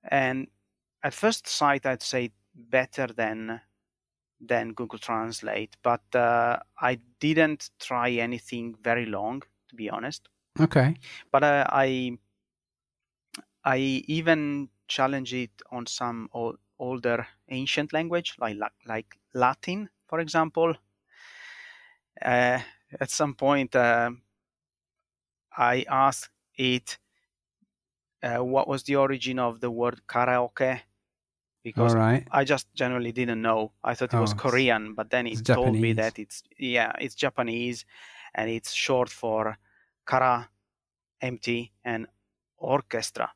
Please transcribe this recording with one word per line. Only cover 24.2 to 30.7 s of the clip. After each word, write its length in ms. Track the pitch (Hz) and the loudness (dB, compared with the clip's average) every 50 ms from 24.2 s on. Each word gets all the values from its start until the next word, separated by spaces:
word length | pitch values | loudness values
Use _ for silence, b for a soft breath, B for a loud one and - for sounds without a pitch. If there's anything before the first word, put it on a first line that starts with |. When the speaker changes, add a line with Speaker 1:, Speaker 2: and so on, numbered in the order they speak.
| _ _ _ _ _ _ _ _ _ _ _ _ _ _ _ _ _ _ _ _ _ _ _ _ _ _ - | _ _ _ _ _ _ _ _ _ _ _ _ _ _ _ _ _ _ _ _ _ _ _ _ _ _ -2
Speaker 1:
I 280 | - 123 120 123 131 - - | 2 2 2 2 0 -2 0
asked 420 | 139 131 135 139 131 - - - _ _ _ _ _ | 2 4 4 4 2 0 -10 -14 _ _ _ _ _
it, 420 | - 135 127 123 123 _ - - _ _ _ _ _ _ _ _ _ _ _ _ _ _ _ _ _ _ _ _ _ _ _ _ _ | -2 0 0 0 0 _ -8 -14 _ _ _ _ _ _ _ _ _ _ _ _ _ _ _ _ _ _ _ _ _ _ _ _ _
uh, 220 | - 120 117 120 127 | -6 -4 -2 -2 -2
what 240 | 127 131 135 - - | 2 2 2 2 2
was 140 | 139 131 | -2 -4
the 140 | - - 139 | -2 0 2
origin 420 | 139 135 135 135 127 - - 127 127 | 2 4 2 0 -2 -4 -4 -2 0
of 220 | 123 120 117 113 | -2 -2 -2 -2
the 100 | 123 123 | -6 -4
word 300 | 117 117 120 120 123 - _ | -2 0 -2 -2 -2 -4 _
karaoke, 720 | - - 123 123 127 127 123 123 120 _ - 135 131 | -4 0 2 2 4 2 2 0 -2 _ 0 0 0